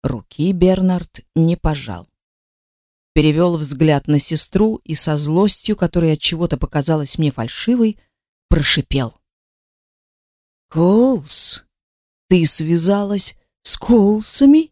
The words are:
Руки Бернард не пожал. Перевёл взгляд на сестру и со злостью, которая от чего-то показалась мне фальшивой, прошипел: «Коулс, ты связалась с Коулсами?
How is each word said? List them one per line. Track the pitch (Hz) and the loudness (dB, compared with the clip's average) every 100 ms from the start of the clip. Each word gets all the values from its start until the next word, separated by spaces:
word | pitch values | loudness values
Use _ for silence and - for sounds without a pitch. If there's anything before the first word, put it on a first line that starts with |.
Руки | - - - - 165 | -6 -8 -12 -6 -4
Бернард | 185 185 185 185 180 - - _ - | 2 2 2 0 -2 -6 -20 _ -2
не | 165 170 | 0 0
пожал. | 156 147 123 87 - _ _ _ _ _ _ _ _ _ _ | -4 -6 -8 -14 -16 _ _ _ _ _ _ _ _ _ _
Перевёл | - 151 151 175 170 | 0 2 2 0 -2
взгляд | 147 131 156 143 - | -6 0 2 2 0
на | 147 | -2
сестру | - 156 - 190 214 220 | 0 -4 -2 0 -2 -2
и | - | -6
со | 156 - 147 | -2 -2 -2
злостью, | 147 165 208 - - 208 | -2 0 0 0 -4 -2
которая | 175 175 165 | -2 0 -2
от | 151 | -2
чего-то | - 160 170 135 | -4 -4 -4 -4
показалась | - 151 143 160 139 - | -4 -4 -2 -2 -2 -2
мне | 156 | -2
фальшивой, | - 117 - - 240 220 214 _ _ _ _ _ | -2 -10 -6 -2 0 0 -2 _ _ _ _ _
прошипел: | 180 139 - - 139 120 _ _ _ _ _ _ _ _ _ _ _ _ _ _ _ _ | 0 2 -2 -2 -4 -4 _ _ _ _ _ _ _ _ _ _ _ _ _ _ _ _
«Коулс, | 156 175 208 254 240 143 - - - _ _ _ _ _ _ _ | 0 2 4 2 0 -2 -2 -2 -4 _ _ _ _ _ _ _
ты | 185 165 | 2 4
связалась | - 156 170 165 202 202 202 - - _ _ | 2 0 0 2 0 -2 0 -2 -2 _ _
с | - - | -2 -2
Коулсами? | - 233 202 214 214 - 277 302 320 | 2 4 4 0 -4 2 6 4 2